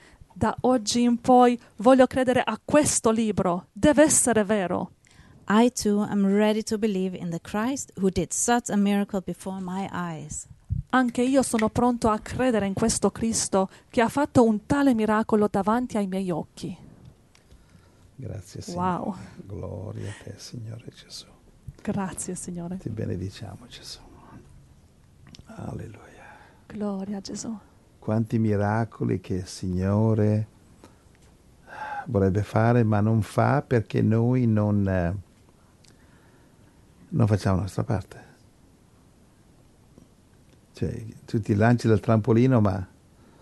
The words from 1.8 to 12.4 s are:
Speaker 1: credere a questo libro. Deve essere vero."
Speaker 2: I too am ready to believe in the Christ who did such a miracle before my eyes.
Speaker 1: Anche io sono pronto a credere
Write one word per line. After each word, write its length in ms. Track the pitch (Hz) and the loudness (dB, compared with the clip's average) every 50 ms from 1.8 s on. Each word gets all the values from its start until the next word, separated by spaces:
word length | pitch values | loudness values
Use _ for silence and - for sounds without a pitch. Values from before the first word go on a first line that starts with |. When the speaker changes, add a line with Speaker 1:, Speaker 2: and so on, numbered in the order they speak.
| 202 247 269 254 254 | 4 6 8 8 6
Speaker 1:
credere 380 | 247 - 269 254 254 247 254 - | 4 4 0 0 2 2 2 0
a 160 | - 220 - _ | 0 -4 -6 _
questo 460 | - - 294 294 - - - - 233 | 2 4 4 4 4 2 0 2 2
libro. 560 | 220 220 226 214 202 180 196 185 170 185 - - - | 2 2 2 0 0 0 0 0 0 -2 -6 -10 -4
Deve 300 | 208 202 302 285 240 302 | 2 4 6 6 8 6
essere 400 | 302 - - - 247 226 220 208 | 6 6 4 2 2 2 2 2
vero." 480 | 185 220 208 185 175 180 - 185 - - _ _ _ _ - - - - - - - | 2 0 0 0 -2 -2 -4 -4 -8 -12 _ _ _ _ -20 -20 -20 -20 -10 -2 2
Speaker 2:
I 200 | 196 330 - - - | 4 6 6 4 2
too 260 | - - 214 202 202 | 0 0 0 0 0
am 260 | 214 - - 202 196 | 0 0 0 2 2
ready 380 | 196 196 208 214 214 214 220 220 | 4 4 4 4 2 2 0 -4
to 140 | - 226 | -4 -4
believe 400 | 208 214 220 196 185 185 190 180 | -2 -2 -2 -2 -2 -2 -4 -6
in 120 | - - 175 | -6 -8 -6
the 120 | 165 165 | -8 -8
Christ 500 | - - - 208 220 254 277 262 - - - | -8 -6 -6 -4 -2 -4 -4 -6 -8 -12 -6
who 120 | - 196 185 | -2 -2 0
did 220 | 175 196 165 - | 0 -2 -4 -4
such 380 | - - - - 240 240 - - | -4 -2 0 0 0 0 0 -2
a 80 | 220 | 0
miracle 420 | 202 202 202 202 202 202 - - 190 | 0 2 2 2 0 0 -2 -4 -6
before 400 | 175 - 175 - - 190 185 190 | -6 -6 -10 -10 -10 -10 -8 -8
my 300 | 190 180 185 190 196 - | -8 -8 -6 -6 -8 -8
eyes. 560 | - 175 175 175 160 147 143 156 - - - - - - _ - - - - - | -8 -8 -8 -8 -8 -10 -12 -12 -12 -14 -14 -16 -20 -20 _ -6 -6 -6 -4 0
Speaker 1:
Anche 300 | - 254 254 240 233 - | 0 0 0 0 0 0
io 200 | 247 262 269 269 | 0 2 2 2
sono 260 | 247 - - 226 220 | 2 2 0 0 0
pronto 400 | 214 - - 240 247 247 233 - | 0 2 2 2 2 2 2 0
a 120 | 226 214 214 | 0 0 0
credere 460 | - - - - | -4 -6 -4 -2